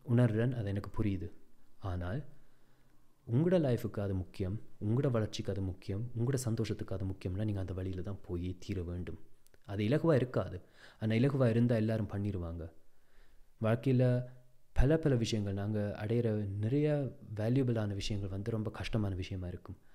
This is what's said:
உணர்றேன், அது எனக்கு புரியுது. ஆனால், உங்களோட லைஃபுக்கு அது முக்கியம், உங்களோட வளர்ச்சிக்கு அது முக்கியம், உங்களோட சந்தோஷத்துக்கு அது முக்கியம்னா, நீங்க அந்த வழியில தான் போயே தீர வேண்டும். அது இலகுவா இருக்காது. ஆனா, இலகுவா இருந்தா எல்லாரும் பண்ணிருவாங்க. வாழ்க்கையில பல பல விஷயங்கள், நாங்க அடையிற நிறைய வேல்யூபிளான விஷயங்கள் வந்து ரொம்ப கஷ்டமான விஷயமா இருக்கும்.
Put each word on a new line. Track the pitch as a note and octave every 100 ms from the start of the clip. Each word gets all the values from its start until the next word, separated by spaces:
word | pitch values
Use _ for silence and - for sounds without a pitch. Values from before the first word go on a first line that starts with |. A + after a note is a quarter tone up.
| -
உணர்றேன், | A#2+ B2 G#2+ B2
அது | B2 G2+
எனக்கு | G2+ - -
புரியுது. | G#2+ F#2+ E2+ - - - - -
ஆனால், | G2 F2+ F2 A2+ B2+ - - - - - - - - - -
உங்களோட | A#2+ E3+ F3+
லைஃபுக்கு | C#3+ A#2 G2+ -
அது | G2+ F#2+
முக்கியம், | F2+ - F#2 A2 - - G#2+
உங்களோட | A#2 C#3+
வளர்ச்சிக்கு | A#2 G#2 - G2+
அது | G2
முக்கியம், | F#2+ F2+ - G2 B2 A#2
உங்களோட | A#2+ C#3
சந்தோஷத்துக்கு | A#2+ A2 G#2 G2+ G#2 F#2+
அது | G2
முக்கியம்னா, | F#2+ G2 F#2 G#2+
நீங்க | G2+
அந்த | F2+
வழியில | F#2 F#2+ F#2+
தான் | F2+ G2
போயே | - F2+ F2+ F2+
தீர | - F#2
வேண்டும். | E2+ F2 E2+ D#2+ - - - - -
அது | G2+
இலகுவா | G#2+ D3+ E3 C3+
இருக்காது. | B2+ B2 F2 F2 - - - -
ஆனா, | A2 A2+
இலகுவா | C3+ C3+ B2
இருந்தா | A2+ A#2+ A#2
எல்லாரும் | A2 A2 G2+
பண்ணிருவாங்க. | G2+ G2+ F#2+ E2+ E2+ D#2+ - - - - - - - - -
வாழ்க்கையில | A2 A#2 C3+ B2 B2+ B2 B2 - - - -
பல | - C3 D#3+
பல | D#3+ B2
விஷயங்கள், | A2+ A2 G2+
நாங்க | G2 G2+ G#2+ G#2 -
அடையிற | G#2+ A#2+ A#2 G#2+ G2
நிறைய | G2+ G#2+ C#3+ D3+ D3 C3+ - G2 G#2
வேல்யூபிளான | A2 C3 B2 A2+ G#2
விஷயங்கள் | G2 - G#2 G2
வந்து | G2 G#2
ரொம்ப | A2 G#2+
கஷ்டமான | - F#2+ A2 G2+ F#2
விஷயமா | F2+ G2 F2+
இருக்கும். | F2 - F2+ -